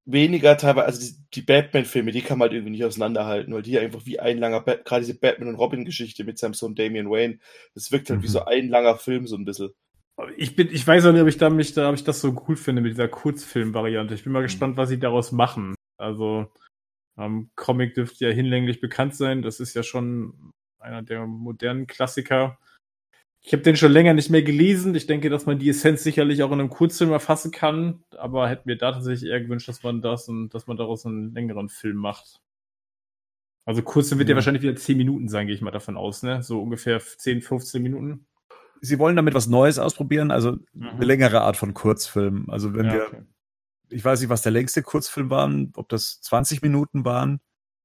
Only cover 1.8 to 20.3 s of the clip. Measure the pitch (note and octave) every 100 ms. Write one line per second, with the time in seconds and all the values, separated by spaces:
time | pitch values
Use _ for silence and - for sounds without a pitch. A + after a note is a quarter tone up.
1.8 | B2 C3 A2 A2+ - B2+ A#2 A2+ G#2+ G#2+
2.8 | A#2 A2 A2 A2 G#2+ G#2 - A2 G#2+ B2
3.8 | A2 A2 A#2 A#2+ A#2 A#2 A#2 A2+ B2+ A#2+
4.8 | - B2 A#2+ B2 C3 - A#2+ A2 B2 C3
5.8 | B2 - A2+ - G2 - A2+ G#2+ A2+ A2
6.8 | A2 A2 G2+ G#2+ A#2 A2 _ - _ -
7.8 | - C#3 - G#2 F#2 G#2 - B2+ B2+ A#2+
8.8 | A#2+ A2+ - B2+ B2 G#2 G2 G2 G2 -
9.8 | _ _ _ - - - C3 - E3+ D#3
10.8 | C3 E3+ E3+ E3 D#3 D3+ D#3 D#3 D3 D#3
11.8 | C#3+ C#3+ D3+ D3 C#3 B2 - D3+ - B2
12.8 | A#2 A2+ A#2 - D3+ C#3+ - B2 A2 A2
13.8 | A2 A2 G#2+ G#2 C3+ C3 B2+ F#2+ C3+ B2+
14.8 | C3 B2+ B2+ A#2+ A#2 A#2+ B2 - F#2+ F#2+
15.8 | _ - G#2+ G#2+ A2 A2 G#2 _ _ _
16.8 | _ _ _ - G#2 A2 A2+ - - B2
17.8 | B2 B2+ A#2+ - A#2+ A2+ C3 B2+ B2 A#2+
18.8 | A#2+ - C#3 C#3 C3+ C3 A2+ A2 B2 A#2
19.8 | A#2 B2+ A#2+ A#2+ G#2+